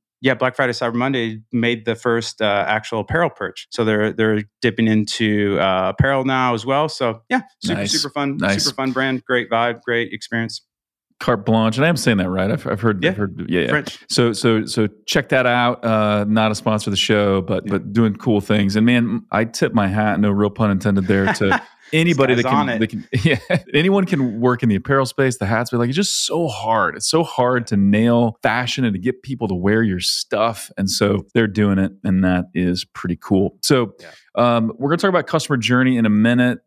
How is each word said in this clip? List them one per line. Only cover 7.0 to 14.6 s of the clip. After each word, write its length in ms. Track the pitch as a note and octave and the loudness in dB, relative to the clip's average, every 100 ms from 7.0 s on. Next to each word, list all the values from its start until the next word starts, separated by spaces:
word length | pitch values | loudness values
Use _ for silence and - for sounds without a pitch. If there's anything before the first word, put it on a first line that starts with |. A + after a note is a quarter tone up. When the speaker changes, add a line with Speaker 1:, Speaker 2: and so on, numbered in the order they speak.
| B2 A2 - | -4 -4 -4
Speaker 1:
yeah, 140 | B3+ - _ | -4 -4 _
super, 200 | - G#2+ | -6 -4
Speaker 2:
Nice. 120 | G2+ | -2
Speaker 1:
super 200 | - C#3+ | -4 -4
fun, 240 | D3 C#3 C#3 | -4 -4 -2
Speaker 2:
Nice. 280 | G2+ G2 | 0 0
Speaker 1:
super 120 | D3+ C3+ | -2 -4
fun 160 | C3+ | -4
brand, 320 | B2+ C3+ C3 | -2 -2 -4
great 260 | - B2 A2 | -2 -2 0
vibe, 320 | A2+ A#2+ A2+ | 0 0 -2
great 300 | - A#2 A#2 | -4 -4 -4
experience. 500 | A2 - A2+ A2+ - - _ _ _ _ - | -8 -6 -4 -4 -8 -18 _ _ _ _ -6
Speaker 2:
Carte 260 | - A2+ G#2 | -2 0 2
blanche, 300 | A2 A2 A2 | 2 2 2
and 100 | D#3 | 0
I 20 | |
am 80 | D#3+ | 2
saying 220 | B2+ G#2 | 2 2
that 100 | F2+ | 0
right. 220 | F#2 F#2+ | -2 -2
I've, 160 | A2+ - | -2 -4
I've 140 | - | -2
heard, 220 | A2+ G2 | 0 0
Speaker 1:
Yeah. 80 | D#3 | 0
Speaker 2:
I've 60 | F#3 | 0
heard, 300 | G2+ E2+ - | -4 -6 -4
yeah, 120 | F2 | 0
yeah. 60 | B1+ | 0
Speaker 1:
French. 300 | D3 - - - | -2 -4 -12 -4
Speaker 2:
So, 220 | - A#2 | 0 2
so, 340 | G#2 A#2+ A2 | 2 2 2